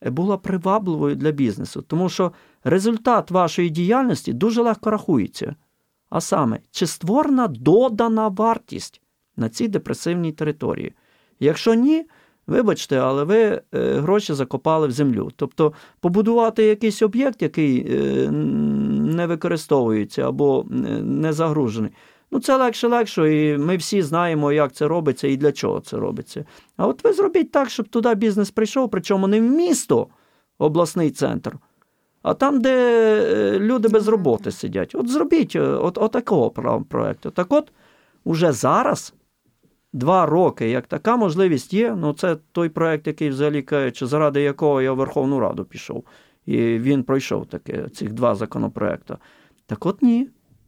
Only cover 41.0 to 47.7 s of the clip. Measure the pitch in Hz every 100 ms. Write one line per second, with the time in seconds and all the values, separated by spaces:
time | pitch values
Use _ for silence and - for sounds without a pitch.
41 | - 240 202 156 190 143 - 190 233 208
42 | 156 147 185 156 _ - 170 160 165 156
43 | 156 151 151 135 147 147 135 147 135 -
44 | 127 147 151 143 143 143 156 139 131 131
45 | 135 147 135 139 107 - 95 117 - -
46 | - _ _ _ - 117 117 113 123 139
47 | 127 135 131 98 - - -